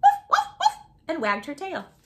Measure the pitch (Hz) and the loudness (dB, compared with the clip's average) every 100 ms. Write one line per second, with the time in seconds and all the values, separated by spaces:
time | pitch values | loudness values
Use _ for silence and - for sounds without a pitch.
0 | 740 807 807 - 807 - 807 807 - _ | 4 2 0 -2 -2 -2 -2 -2 -20 _
1 | - 330 214 202 214 285 381 311 196 _ | -10 -4 -2 -4 -6 -12 -10 -10 -12 _